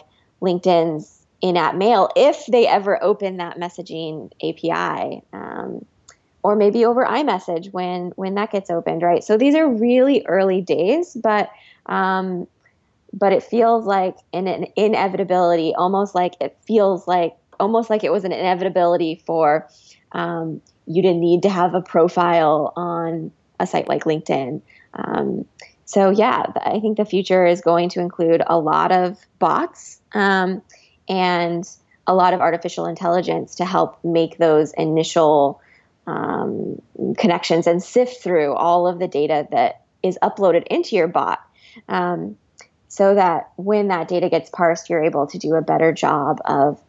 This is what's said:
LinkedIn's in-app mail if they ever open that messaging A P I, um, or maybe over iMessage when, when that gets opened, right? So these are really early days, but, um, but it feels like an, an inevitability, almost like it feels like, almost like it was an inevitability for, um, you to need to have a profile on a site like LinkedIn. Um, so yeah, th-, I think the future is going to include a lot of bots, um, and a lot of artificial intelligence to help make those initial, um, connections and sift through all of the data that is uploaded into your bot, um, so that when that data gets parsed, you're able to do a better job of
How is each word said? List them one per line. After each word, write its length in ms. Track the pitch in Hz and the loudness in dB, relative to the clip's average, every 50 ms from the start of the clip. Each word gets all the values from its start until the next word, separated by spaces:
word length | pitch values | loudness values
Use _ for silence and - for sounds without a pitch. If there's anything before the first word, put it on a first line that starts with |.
| - _ _ _ _ _ _ - | -12 _ _ _ _ _ _ -4
LinkedIn's 840 | 180 185 175 180 180 185 175 170 165 170 156 156 - - _ _ _ _ _ - | -2 -2 -2 0 2 2 2 4 2 0 -4 -6 -10 -14 _ _ _ _ _ -4
in-app 340 | 190 185 175 170 156 - - | -2 0 0 0 0 0 0
mail 340 | 180 196 233 233 196 - - - | 0 2 2 4 4 2 2 2
if 300 | 185 254 294 - - - | 4 4 4 2 0 -2
they 200 | 226 233 240 233 | 0 2 2 4
ever 360 | - 175 202 196 202 180 - - | 4 2 2 2 0 -2 0 0
open 340 | 196 214 208 202 190 185 | 0 0 0 -2 -6 -6
that 220 | 180 175 170 - 175 | -6 -10 -10 -8 -8
messaging 720 | 175 175 - 180 175 - 160 160 165 156 156 147 95 - _ - | -10 -10 -10 -12 -14 -12 -10 -8 -8 -8 -10 -10 -12 -16 _ -8
A 140 | 156 160 160 | -8 -6 -6
P 180 | - - 165 | -4 -4 -4
I, 500 | 165 170 180 165 151 - - 135 - - _ _ - | -2 -2 -2 -4 -4 -6 -6 -8 -8 -12 _ _ -16
um, 520 | 98 - - - - 64 65 58 - - _ _ _ _ - _ _ _ _ _ - | -14 -12 -12 -10 -10 -10 -10 -10 -12 -14 _ _ _ _ -20 _ _ _ _ _ -2
or 140 | - 202 208 | 0 0 2
maybe 300 | 214 202 208 202 233 226 | 4 2 2 4 4 2
over 200 | 233 233 254 247 | 2 2 2 0
iMessage 640 | - 220 277 302 254 190 190 - 185 170 165 190 196 | 0 0 -2 0 -2 -2 -4 -4 -6 -6 -6 -8 -8
when, 400 | 196 180 180 180 180 180 180 180 - | -8 -6 -6 -6 -6 -6 -8 -10 -8
when 180 | - 190 190 196 | -8 -6 -6 -4
that 160 | 202 208 - | -4 -6 -4
gets 200 | - 196 190 - | -6 -8 -4 -4
opened, 320 | 170 170 165 165 160 165 170 | -4 -4 -2 -4 -4 0 2
right? 200 | 175 170 - - | 2 2 2 2
So 140 | - 214 | 0 2
these 160 | 220 269 285 294 | 4 4 4 4
are 160 | 311 320 285 | 4 2 2
really 560 | 233 208 233 240 247 254 262 277 277 - - | 2 2 2 4 4 4 4 4 2 0 0
early 360 | - 165 190 190 190 185 196 | 0 0 2 2 2 0 0
days, 540 | 180 - 143 147 170 202 285 339 359 - - | 0 -2 0 0 2 0 0 0 -2 -6 -8
but, 360 | 226 - 220 208 208 - - - - - - _ _ - | -4 -2 0 0 0 -2 -4 -8 -20 -20 -20 _ _ -10
um, 640 | - 190 190 190 185 190 190 190 185 180 175 - _ _ _ _ _ _ _ _ _ _ _ _ - - | -6 -2 -2 0 0 0 -2 -2 -4 -6 -6 -8 _ _ _ _ _ _ _ _ _ _ _ _ -14 -4
but 200 | 196 202 196 190 | 0 2 2 2
it 100 | - - | 2 0
feels 420 | - 220 240 226 226 233 226 220 | 0 0 2 4 4 2 2 0
like 300 | 196 196 190 185 185 - - _ - | 0 0 0 0 -2 -4 -8 _ -8
an, 160 | - 175 190 | -6 -4 -4
an 200 | 185 - 156 175 - - | -4 -4 -4 -6 -6 -2
inevitability, 960 | - 214 208 214 131 190 190 190 190 196 180 185 180 175 170 175 165 160 156 - | 0 2 2 2 0 0 -2 -2 -4 -2 0 2 2 4 4 2 2 0 -2 0
almost 400 | - 180 185 196 196 208 202 - | 0 0 0 0 0 -2 -2 -2
like 200 | 180 180 175 - - | -2 -2 -2 -4 -6
it 180 | - - _ _ - | -8 -8 _ _ -6
feels 420 | - 220 214 196 196 190 180 - | 0 2 4 4 4 2 -2 -2
like, 280 | 175 185 180 170 160 - _ _ _ - - | 0 0 0 0 -2 -4 _ _ _ -4 -2
almost 300 | 196 208 226 226 233 - | -2 0 2 0 0 0
like 140 | 214 214 185 | -2 -2 0
it 60 | 143 | 0
was 120 | 175 208 185 | 0 0 -2
an 80 | 180 | -4
inevitability 880 | 151 113 180 180 185 175 190 190 165 185 175 175 175 175 170 160 147 - - | -4 -2 0 0 0 0 -2 -2 0 2 2 2 2 0 0 -4 -4 -8 -6
for, 420 | - 165 160 160 147 151 160 156 - _ _ _ _ - _ _ _ - | -4 0 2 2 2 2 0 -2 -8 _ _ _ _ -20 _ _ _ -8
um, 480 | 170 170 170 170 165 165 160 151 - _ _ _ _ - | -6 -6 -4 -6 -6 -6 -8 -10 -12 _ _ _ _ -12
you 140 | - 165 185 | -2 0 2
to 120 | 185 190 170 | 2 2 2
need 280 | 170 170 170 175 175 | 2 2 2 2 4
to 80 | 175 202 | 2 0
have 260 | 190 175 180 180 180 | 0 2 0 0 0
a 60 | 185 | -4
profile 880 | 180 - - 170 160 175 - 180 175 175 170 165 160 147 156 151 147 - - | -4 0 2 2 2 2 2 0 0 2 2 2 4 2 2 2 0 -4 -6
on 540 | 170 175 175 170 170 165 165 165 160 160 - _ _ _ _ _ - | -6 -6 -6 -6 -4 -4 -6 -6 -6 -8 -12 _ _ _ _ _ -8
a 80 | 190 | -6
site 220 | - - 156 147 - | -4 -4 -4 -2 -2
like 160 | 143 147 - | -4 -2 0
LinkedIn. 560 | 160 151 160 - - 151 135 139 - 151 - _ _ _ _ _ _ - | -2 -2 -2 -2 -4 -4 -4 -4 -6 -8 -10 _ _ _ _ _ _ -10
Um, 520 | - - - - - - - - - - _ _ _ - - _ _ _ | -10 -8 -4 -4 -4 -4 -4 -4 -6 -10 _ _ _ -20 -20 _ _ _
so 240 | - - 202 196 190 | -2 0 2 4 4
yeah, 340 | 202 208 214 247 - - - | 4 4 2 2 0 -2 -4
th-, 220 | - - - - | -4 -6 -4 -4
I 140 | - - 220 | -2 -4 -2
think 180 | 214 214 214 | -2 -2 -2
the 80 | 214 208 | -2 -2
future 400 | - 180 196 185 - 185 185 180 | -2 -2 -4 0 2 2 4 4
is 140 | 175 175 180 | 4 2 2
going 300 | - 165 170 170 175 175 | 2 2 2 2 0 -2
to 100 | - 185 | -2 -4
include 420 | 175 175 - - 170 165 165 156 - | -6 -6 -4 -2 2 2 2 2 2
a 100 | - 165 | 2 0
lot 360 | 165 151 156 151 156 165 175 185 | 0 2 0 0 0 2 2 2
of 260 | 180 180 180 208 _ _ _ _ - | 2 0 -2 -4 _ _ _ _ -2
bots, 600 | 180 160 151 - 339 349 - - - - - _ _ _ - | 0 0 2 0 -2 -4 -10 -18 -20 -20 -20 _ _ _ -4
um, 480 | 208 196 196 196 190 185 190 185 - _ _ - _ _ _ _ _ _ - | 0 0 2 2 2 0 -2 -4 -6 _ _ -20 _ _ _ _ _ _ -4
and 580 | 190 185 185 180 180 170 170 170 175 170 190 - - _ _ _ _ _ - | -2 0 0 0 0 0 -2 -2 -4 -4 -6 -10 -18 _ _ _ _ _ -2
a 80 | 180 185 | 2 4
lot 180 | 185 180 180 175 | 4 4 4 2
of 60 | 175 | 2
artificial 460 | 139 165 165 170 - 170 - 175 165 | 0 0 0 -2 -6 -8 -6 -6 -6
intelligence 720 | 170 165 - 185 170 175 180 165 165 165 165 - - - | -6 -6 -4 -2 0 0 0 0 -2 -4 -4 -6 -10 -6
to 100 | - 175 | -6 -4
help 380 | 185 185 165 160 - - - - | 0 0 0 0 0 -4 -8 -4
make 320 | 170 165 165 160 160 - | 0 0 0 0 0 0
those 340 | - 170 160 156 151 156 143 | 0 2 4 4 4 2 0
initial, 920 | - - 160 156 156 160 160 - - 170 160 151 156 143 143 139 - _ _ _ _ _ _ _ _ _ - | -2 -4 -2 0 0 0 -2 0 2 2 4 4 4 4 4 2 0 _ _ _ _ _ _ _ _ _ -12
um, 760 | 175 160 - - - - - - - 110 - - 101 - - _ _ - - - - - | -8 -6 -6 -6 -4 -4 -4 -6 -6 -6 -6 -8 -8 -10 -12 _ _ -10 -8 -6 -6 -2
connections 500 | - - 185 170 175 - - 165 170 - | 0 2 2 2 0 0 0 0 2 2
and 160 | 170 170 180 - | 2 0 0 -2
sift 400 | - - 247 247 247 - - - | 0 0 0 0 0 -4 -10 -4
through 300 | 180 180 156 147 139 120 | 0 0 2 2 0 0
all 340 | - 160 175 175 175 175 | 0 2 2 2 2 2
of 120 | 180 175 175 | 0 -2 -2
the 80 | 185 180 | -6 -4
data 380 | - 143 151 151 156 147 147 - | -2 -2 0 0 0 -2 -2 -2
that 300 | - 117 123 - - - _ _ _ - | 0 0 0 0 -2 -6 _ _ _ -4
is 160 | - 185 185 - - | -4 -4 -2 0 -2
uploaded 420 | 208 - - 196 180 165 170 - | -2 0 2 2 4 4 2 0
into 280 | - 247 339 339 - 226 | 0 -4 -4 -2 0 0
your 140 | 180 160 175 | 0 0 2
bot, 360 | 170 156 - 87 - - - _ _ _ _ - - 233 _ - | 0 -2 -2 -2 -4 -6 -10 _ _ _ _ -20 -20 -20 _ -6
um, 480 | 190 185 180 175 175 165 170 208 214 _ _ _ _ - - _ _ _ _ | -4 -2 -2 -2 -4 -6 -8 -10 -12 _ _ _ _ -20 -20 _ _ _ _
so 280 | _ - - 196 196 202 | _ -2 2 4 4 6
that 360 | 202 185 175 160 - - - - | 4 4 2 2 -2 -6 -10 -14
when 320 | - 185 202 214 208 202 | -8 -4 -2 0 0 0
that 220 | 196 185 165 165 180 | 0 -2 -2 -2 -2
data 200 | 180 175 185 143 | -2 -2 0 0
gets 200 | 165 160 - - | 0 -2 -2 -4
parsed, 400 | - - 175 165 170 170 - - | -4 0 2 2 0 0 -4 -4
you're 140 | 170 160 156 | -2 0 0
able 220 | 165 147 147 143 | 0 0 0 -4
to 100 | 147 - | -4 -6
do 180 | - - 151 165 | -8 -4 -2 -2
a 60 | 160 | -2
better 320 | 156 160 151 151 160 165 156 | 0 0 0 2 2 2 2
job 480 | - 156 143 151 147 139 147 151 - - | 2 0 0 0 0 0 -2 -4 -4 -2
of 380 | - 147 143 139 147 123 - _ | -2 0 2 2 0 0 -4 _